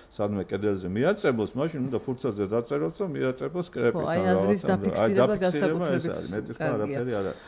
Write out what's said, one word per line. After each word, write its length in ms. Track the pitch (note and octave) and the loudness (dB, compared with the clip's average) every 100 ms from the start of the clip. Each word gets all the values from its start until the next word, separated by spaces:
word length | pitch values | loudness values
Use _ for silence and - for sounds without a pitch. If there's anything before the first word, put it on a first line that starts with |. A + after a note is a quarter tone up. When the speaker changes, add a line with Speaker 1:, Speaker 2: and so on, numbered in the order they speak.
| - | -18
Speaker 1:
სადმე 340 | - G#2 G2+ | -4 -2 -2
კედელზე 440 | F2+ G2+ G#2 G2 F#2 | -2 -2 0 -2 -2
მიაწებოს, 640 | G2 D3 G3+ - A#2 G2+ | 0 0 2 0 0 -2
მაშინ 280 | B2+ D#3+ D#3 | -2 -4 -4
უნდა 160 | C3 A2+ | -4 -4
ფურცელზე 440 | - B2 C3 G2+ F#2+ | -4 -4 -4 -2 0
დაწეროს 480 | A2+ A#2 C#3+ E3 E3 | -2 -2 -2 -4 -4
და 100 | G3 | -6
მიაწებოს 600 | C#3 C3 B2+ C#3 F3 F3 | -2 -2 -2 -6 -6 -6
კრეპით 320 | A#3+ A#2+ F#3 | 0 2 2
Speaker 2:
ხო, 80 | D3+ | 0
აი, 120 | E3+ | 0
Speaker 1:
ან 80 | F#3+ | 4
Speaker 2:
აზრის 320 | F#3 G3 G3+ | 4 4 2
Speaker 1:
რაღაცა. 340 | - F#3+ G3 - | 2 0 2 2
აი, 140 | G#3+ | 4
Speaker 2:
დაფიქსირება 60 | G3 | 6
Speaker 1:
დაფიქსირება 720 | B2+ G#3 F#3 D#3 D#3 E3 E3+ | 4 4 2 2 2 2 0
ეს 180 | - | 0
Speaker 2:
განსაკუთრებით 60 | A#2+ | 0
Speaker 1:
არის, 200 | F#2 - | -4 -4
მეტი 220 | G2+ - | -6 -6
სხვა 80 | A#2+ | -4
Speaker 2:
კარგია. 240 | D#3 A2+ G#2 | -2 0 -2
Speaker 1:
არაფერი 260 | A2+ B2+ | -2 -2
არ 140 | G#2+ F#2+ | -2 -2
არის. 140 | - | -6